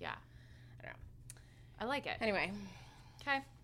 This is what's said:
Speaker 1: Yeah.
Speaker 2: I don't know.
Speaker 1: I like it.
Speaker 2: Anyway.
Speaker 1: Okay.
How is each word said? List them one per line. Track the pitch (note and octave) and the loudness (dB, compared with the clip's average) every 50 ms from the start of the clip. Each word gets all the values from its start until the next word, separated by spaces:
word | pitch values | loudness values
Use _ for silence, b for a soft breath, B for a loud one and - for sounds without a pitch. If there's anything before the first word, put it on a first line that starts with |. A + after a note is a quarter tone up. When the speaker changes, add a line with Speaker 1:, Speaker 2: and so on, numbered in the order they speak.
Speaker 1:
Yeah. | - - - - - b b b b b b b b b b b | -2 -2 -2 -2 -6 b b b b b b b b b b b
Speaker 2:
I | - | -10
don't | - - | -10 -10
know. | - - - - - - - - b b b b b b b b b | -10 -10 -12 -12 -14 -12 -12 -12 b b b b b b b b b
Speaker 1:
I | G#3 | 2
like | A#3+ C#4+ C#4 - | 2 2 2 2
it. | - - - | 2 0 4
Speaker 2:
Anyway. | A#3+ A3 G3 F3 D3 F3+ G3+ G#3 G3+ F#3+ F#3 B B B B B B B B B - | 6 6 8 8 6 6 4 0 -4 -6 -8 B B B B B B B B B 4
Speaker 1:
Okay. | C#4+ C#4 C4+ C4+ - - - | 6 6 6 6 0 -12 -16